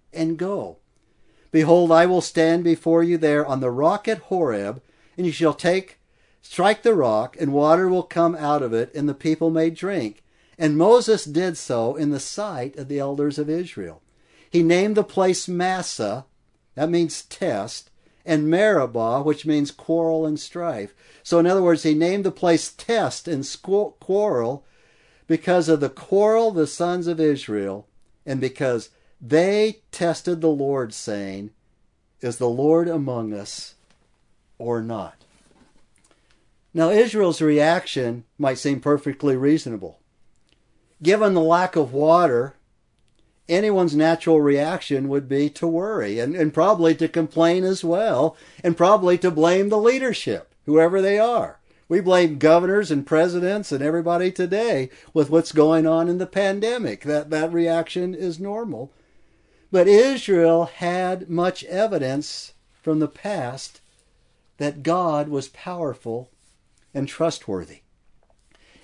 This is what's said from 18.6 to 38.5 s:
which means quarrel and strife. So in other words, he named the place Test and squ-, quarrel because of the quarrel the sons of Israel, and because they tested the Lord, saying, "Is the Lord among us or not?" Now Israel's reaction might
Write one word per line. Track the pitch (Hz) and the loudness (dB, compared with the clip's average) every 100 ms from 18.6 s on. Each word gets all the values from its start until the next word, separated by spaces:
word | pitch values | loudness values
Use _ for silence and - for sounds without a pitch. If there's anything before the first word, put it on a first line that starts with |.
| 214 180 123 117 113 131 | 2 2 0 -2 -2 0
which | 147 147 156 | 0 -2 -2
means | 151 143 | -2 -2
quarrel | - - 165 165 160 156 | -6 -4 -2 0 0 -2
and | 147 | -6
strife. | - 175 170 117 101 _ _ _ | -8 -10 -8 -8 -10 _ _ _
So | - 170 | 0 2
in | 175 | 4
other | 190 | 4
words, | 175 160 | 4 2
he | 160 | 2
named | 151 170 202 190 | 0 0 0 -4
the | |
place | - 180 160 - | -2 2 2 0
Test | - - 226 165 - - | -10 -4 -2 -2 -4 -8
and | 143 | -8
squ-, | 139 - - 196 208 - | -8 -12 -2 -2 -2 -6
quarrel | - 196 208 131 117 143 _ _ _ _ _ _ - | -4 0 0 0 -2 -6 _ _ _ _ _ _ -4
because | 160 185 180 160 | -2 2 2 2
of | 156 | 2
the | 139 | 0
quarrel | - - 190 208 220 226 | -6 -2 2 2 2 2
the | 175 147 | 0 -2
sons | - 175 180 170 | -2 -4 -4 -4
of | 165 | 0
Israel, | 156 139 - 104 98 98 - _ _ _ - | 0 0 -4 -6 -6 -8 -14 _ _ _ -10
and | 131 | -6
because | 131 131 135 120 - _ _ _ | -6 -4 -4 -4 -6 _ _ _
they | 117 151 185 208 220 214 _ | 0 2 2 2 -2 -4 _
tested | - 170 160 - 170 | -4 -4 -2 -4 -2
the | 160 | 0
Lord, | 143 139 139 117 | 0 0 -2 -4
saying, | 107 - 104 98 98 104 - _ _ _ _ _ _ | -8 -10 -8 -8 -10 -14 -18 _ _ _ _ _ _
"Is | 123 117 | -10 -4
the | 123 | -4
Lord | 120 147 165 170 | 0 2 2 0
among | 165 135 120 110 | -4 -4 -6 -8
us | 104 101 - - _ _ _ _ _ _ _ _ - | -10 -12 -16 -18 _ _ _ _ _ _ _ _ -10
or | 117 117 | -6 -4
not?" | 113 110 85 - _ _ _ _ _ _ _ _ _ _ _ _ _ _ _ | -4 -8 -10 -16 _ _ _ _ _ _ _ _ _ _ _ _ _ _ _
Now | 160 165 | -2 2
Israel's | 208 233 214 185 156 | 4 4 2 0 2
reaction | 156 147 151 180 - - - 120 - - | 2 4 2 0 -2 -6 -6 -6 -12 -4
might | 143 | -4